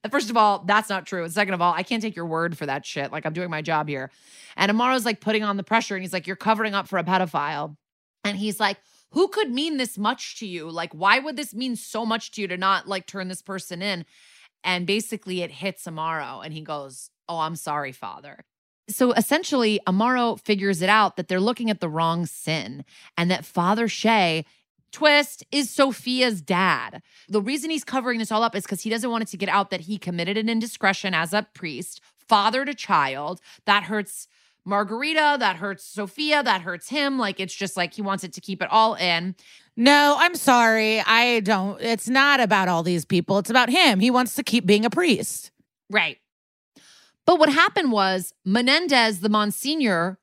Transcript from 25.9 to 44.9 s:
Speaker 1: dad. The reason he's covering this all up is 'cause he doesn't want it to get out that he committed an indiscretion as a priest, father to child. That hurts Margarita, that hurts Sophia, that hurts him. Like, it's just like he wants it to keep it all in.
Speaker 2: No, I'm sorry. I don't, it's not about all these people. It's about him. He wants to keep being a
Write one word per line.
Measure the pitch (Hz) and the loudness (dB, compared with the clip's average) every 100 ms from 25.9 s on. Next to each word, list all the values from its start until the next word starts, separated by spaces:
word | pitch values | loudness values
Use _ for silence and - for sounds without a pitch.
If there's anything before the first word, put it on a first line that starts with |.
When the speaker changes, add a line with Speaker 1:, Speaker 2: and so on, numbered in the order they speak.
| 233 247 254 254 202 | 2 -4 0 0 0
Speaker 1:
dad. | 143 180 190 139 117 143 _ _ _ | -2 2 2 0 -4 -14 _ _ _
The | 208 | -2
reason | 202 285 320 | -2 -4 -4
he's | 311 | -6
covering | - 262 247 233 | -4 -4 -2 -4
this | 220 | -2
all | 220 | 0
up | 233 | 0
is | 202 - | -2 -6
'cause | 190 | -8
he | 226 | -4
doesn't | 220 240 | -4 -2
want | 233 | -4
it | 220 | -6
to | 185 | -6
get | 190 | 0
out | 185 196 | 0 0
that | 185 | -6
he | 170 208 | -6 -8
committed | - 170 170 202 | -6 -4 -2 -2
an | 220 | 0
indiscretion | 226 226 - 196 190 196 | -2 -4 -2 -2 0 -2
as | 170 165 | -2 0
a | 202 - | -2 -4
priest, | - 170 131 180 - _ _ _ | -10 -10 -8 -12 -16 _ _ _
father | 214 202 254 | 2 4 0
to | 277 | -4
child. | 277 - 170 139 135 147 185 _ - - | -8 2 2 2 -2 -6 -8 _ -10 2
That | 202 | 2
hurts | 170 214 202 - - _ _ _ | 2 -4 -4 -12 -18 _ _ _
Margarita, | 180 202 202 226 294 311 294 285 | -2 -2 0 -4 -2 2 2 4
that | 214 170 | 0 0
hurts | 196 190 | -6 -8
Sophia, | - 202 202 - 302 294 | -12 -10 -8 -4 0 2
that | 240 190 | 2 0
hurts | 175 180 - | -2 -10 -6
him. | 285 277 269 | -2 -2 0
Like, | 208 190 | -2 -4
it's | 190 | -8
just | - 196 - | -6 -6 -4
like | 175 | -6
he | - | -4
wants | 196 196 | -4 -4
it | 185 | -6
to | - | -14
keep | - 185 | -10 -6
it | 180 | 2
all | 220 220 | 4 4
in. | 214 180 170 180 180 - - _ - | 2 -2 0 -4 -10 -18 -20 _ 2
Speaker 2:
No, | 247 294 294 285 | 6 6 6 4
I'm | 339 | 2
sorry. | 339 - 247 226 220 214 220 | 2 4 6 6 4 2 0
I | - 226 240 233 | 2 4 4 2
don't, | 202 202 196 - | 2 0 0 -4
it's | 233 233 - | -2 -2 0
not | 262 285 277 | 4 4 4
about | 220 208 185 | 4 4 4
all | 170 | 2
these | 170 175 | 2 0
people. | - 180 165 196 | 2 0 2 0
It's | 202 | 4
about | 240 247 | 4 4
him. | 294 330 196 | 6 4 6
He | 233 | 4
wants | 247 247 | 4 2
to | - | -2
keep | 254 233 185 | 0 0 4
being | 208 | 4
a | 226 | 4